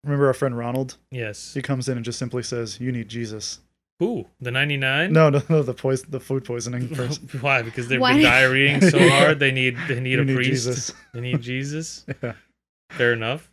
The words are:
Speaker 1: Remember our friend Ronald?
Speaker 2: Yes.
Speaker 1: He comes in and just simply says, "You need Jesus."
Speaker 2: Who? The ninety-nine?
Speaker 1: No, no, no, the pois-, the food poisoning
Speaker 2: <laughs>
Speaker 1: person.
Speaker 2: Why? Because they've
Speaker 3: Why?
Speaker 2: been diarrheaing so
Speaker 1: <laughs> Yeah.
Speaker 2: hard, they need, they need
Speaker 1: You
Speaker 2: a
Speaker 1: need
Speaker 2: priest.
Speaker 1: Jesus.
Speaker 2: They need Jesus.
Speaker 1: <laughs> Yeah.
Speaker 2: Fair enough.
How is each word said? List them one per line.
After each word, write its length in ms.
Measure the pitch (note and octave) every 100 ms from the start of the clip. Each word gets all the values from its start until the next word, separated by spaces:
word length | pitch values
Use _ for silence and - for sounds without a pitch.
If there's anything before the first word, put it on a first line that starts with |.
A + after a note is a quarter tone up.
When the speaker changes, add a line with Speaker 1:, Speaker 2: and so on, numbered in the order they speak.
Speaker 1:
Remember 220 | D3 C#3+ C#3
our 80 |
friend 220 | B2+ C#3 A#2+
Ronald? 380 | A#2+ B2+ C3 - _
Speaker 2:
Yes. 420 | B2+ A2 G#2 -
Speaker 1:
He 80 | C#3
comes 260 | C3 C3+ B2+
in 80 | B2
and 80 |
just 140 | A#2 A#2
simply 240 | B2 B2
says, 380 | A#2 A#2+ A2+ G2
"You 100 | B2
need 180 | B2 G#2
Jesus." 520 | A#2 A2+ G#2+ - - _ _ _ _
Speaker 2:
Who? 260 | G3 A3 F#2+ _
The 100 | B2
ninety-nine? 640 | B2+ C#3+ C#3 C3+ C#3 F3+
Speaker 1:
No, 180 | D#3+ D#3+
no, 120 | C#3 -
no, 140 | D#3+
the 120 | B2+
pois-, 360 | A#2+ C3 C3 C3
the 80 | C#3
food 260 | - C3+
poisoning 440 | C3 A#2+ A#2 B2 B2
Speaker 2:
<laughs> 60 | D3
Speaker 1:
person. 320 | B2 D3 - C3+
Speaker 2:
Why? 220 | C#3 C3+
Because 240 | A#2 - A#2+
they've 140 | C3+
Speaker 3:
Why? 140 | B3+
Speaker 2:
been 100 | C4+ D#4
diarrheaing 640 | B2 C4 C3 C#3 C#3+ F#3
so 60 | -
Speaker 1:
<laughs> 20 |
Yeah. 120 | F3
Speaker 2:
hard, 280 | - D3 D3
they 140 | C#3
need, 240 | C3 B2+ A#2+ E3
they 140 | B2
need 120 | B2+
Speaker 1:
You 80 | B2+
Speaker 2:
a 20 |
Speaker 1:
need 100 | C#3
Speaker 2:
priest. 160 | C3 B2+
Speaker 1:
Jesus. 420 | C3 A#2 B2 - - _
Speaker 2:
They 60 | A#2+
need 200 | B2 B2+
Jesus. 640 | A#2+ B2+ C#3 D3+ D#3+ - -
Speaker 1:
<laughs> 100 | -
Yeah. 100 | A#2+ A2 _ _ _ _ _
Speaker 2:
Fair 220 | - A#2+
enough. 360 | A#2 A2+ D3 _